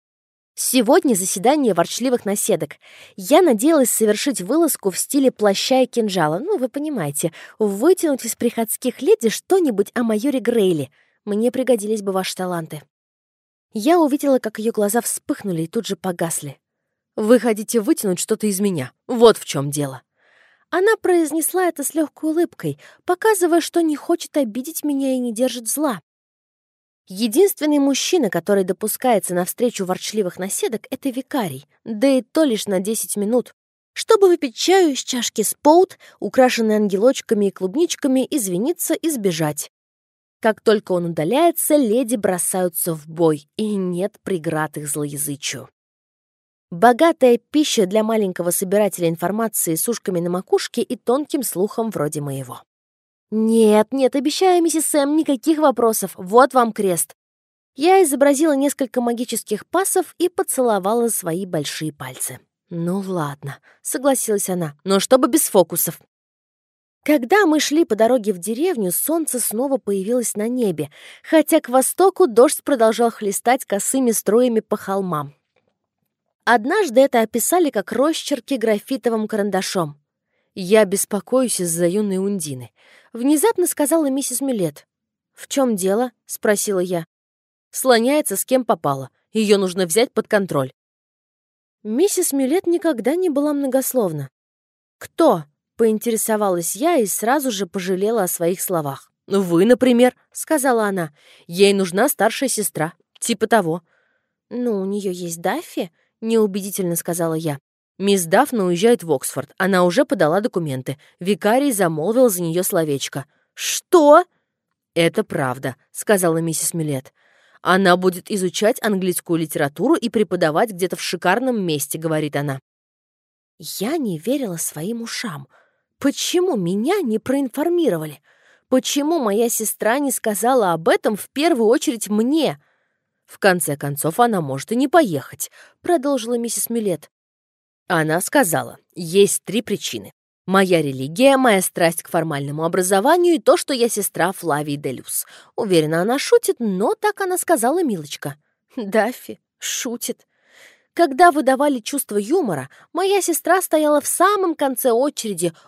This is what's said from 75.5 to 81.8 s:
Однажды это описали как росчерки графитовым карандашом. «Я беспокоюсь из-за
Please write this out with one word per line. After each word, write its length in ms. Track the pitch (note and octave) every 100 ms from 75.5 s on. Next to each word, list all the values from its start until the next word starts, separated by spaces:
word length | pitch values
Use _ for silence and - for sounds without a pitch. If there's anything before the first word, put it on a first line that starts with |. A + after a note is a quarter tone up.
| _ _ _ _ _ _ _ _ _ -
Однажды 560 | A#3 A3 G4+ F4+ A3+
это 200 | C#4 A#3+
описали 500 | A3 A#3 - F4 D#4+
как 200 | G#3+ -
росчерки 600 | A3+ D4 D#4+ - C#4+ -
графитовым 760 | C4+ A3 G#3 - C4 B3 A3+ G#3+
карандашом. 720 | G#3+ G3+ F#3+ F3 G3 D#3 D3 _ _ _ _ _
«Я 320 | - F3 A3 G3+
беспокоюсь 720 | G3 - G3+ - B3+ B3 -
из-за 280 | F3 E3